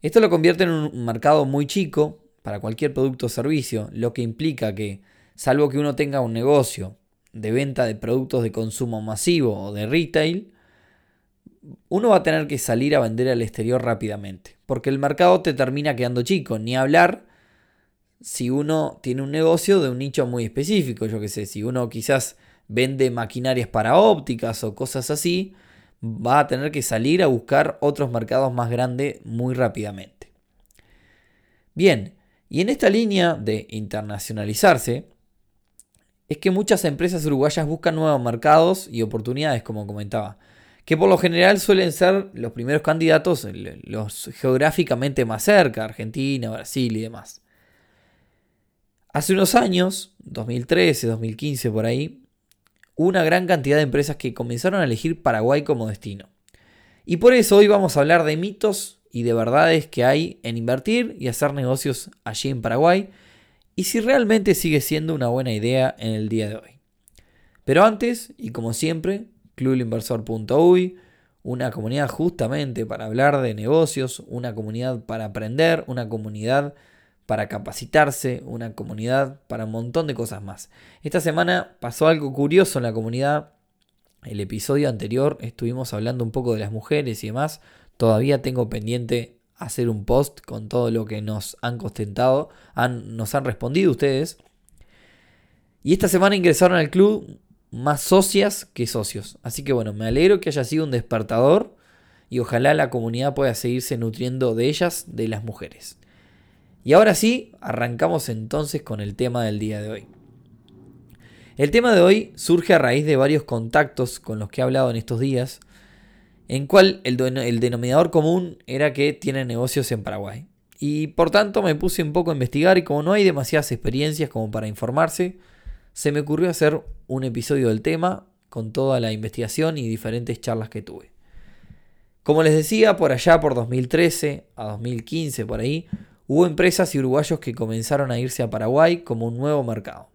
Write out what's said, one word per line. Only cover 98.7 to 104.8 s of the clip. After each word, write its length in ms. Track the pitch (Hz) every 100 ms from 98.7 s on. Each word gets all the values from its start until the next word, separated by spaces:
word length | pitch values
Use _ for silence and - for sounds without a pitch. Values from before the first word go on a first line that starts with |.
| - 117
socios. 500 | 120 101 101 - -
Así 180 | 120 117
que 100 | 139
bueno, 200 | 127 110
me 140 | 104 113
alegro 340 | 127 180 202
que 80 | 180
haya 160 | 143
sido 180 | 120 156
un 80 | 156
despertador 840 | 123 - 113 101 113 131 190 - _ _ _ _ _ _
y 120 | 123
ojalá 340 | 117 120 135
la 160 | 151 135
comunidad 440 | 123 113 117 139
pueda 200 | 139 135
seguirse 420 | 110 123 123 120 120
nutriendo 580 | 113 110 123 131 127 113
de 100 | 127
ellas, 380 | 151